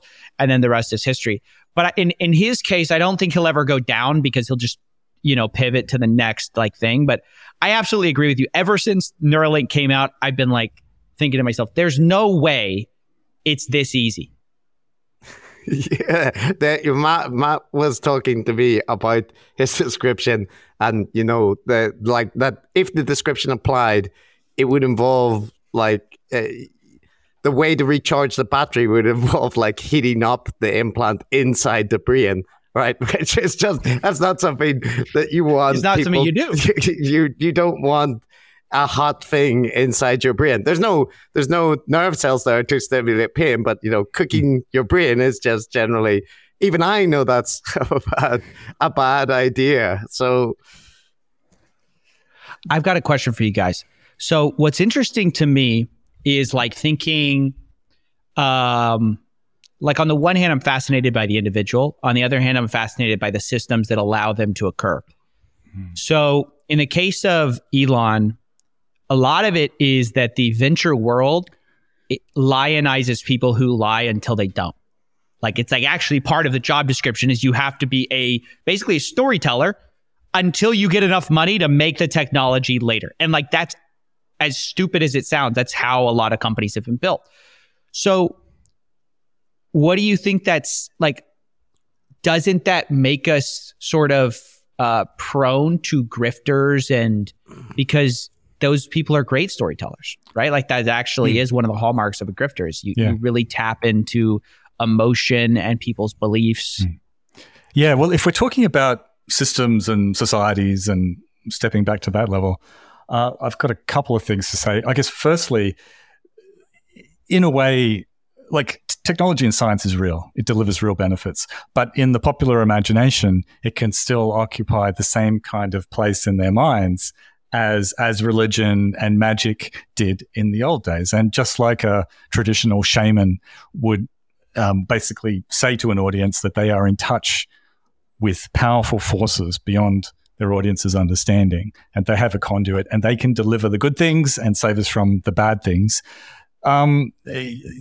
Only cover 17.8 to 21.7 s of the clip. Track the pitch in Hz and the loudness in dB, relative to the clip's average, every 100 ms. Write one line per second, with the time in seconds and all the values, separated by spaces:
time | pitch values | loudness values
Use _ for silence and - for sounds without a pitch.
17.8 | 151 120 151 135 131 113 110 113 123 110 | -2 0 -2 0 0 -2 -2 0 2 2
18.8 | - 107 113 117 - _ _ - 131 - | -2 -2 0 0 -2 _ _ -4 -2 -2
19.8 | 139 - 127 123 127 113 98 - _ - | -4 -2 -2 0 0 -2 -4 -14 _ -4
20.8 | 110 110 95 110 113 117 104 101 - | -2 0 -2 -2 0 2 2 0 0